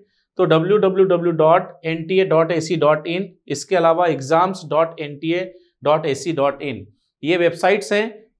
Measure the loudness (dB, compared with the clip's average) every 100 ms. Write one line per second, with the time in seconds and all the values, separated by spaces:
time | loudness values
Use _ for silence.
0 | _ _ _ -2 2 2 4 2 2 2
1 | 2 2 0 2 4 4 2 -10 -8 -8
2 | -2 0 2 2 2 -2 -2 0 2 2
3 | -2 -6 -8 _ _ -10 -2 0 2 2
4 | 0 -2 0 0 0 -2 -4 -2 -2 -4
5 | -12 -8 -4 -4 -6 -14 _ _ 0 0
6 | 0 -4 -4 -2 -2 -2 -10 -12 -16 _
7 | _ _ -4 0 0 0 0 0 0 -4
8 | -4 -8 _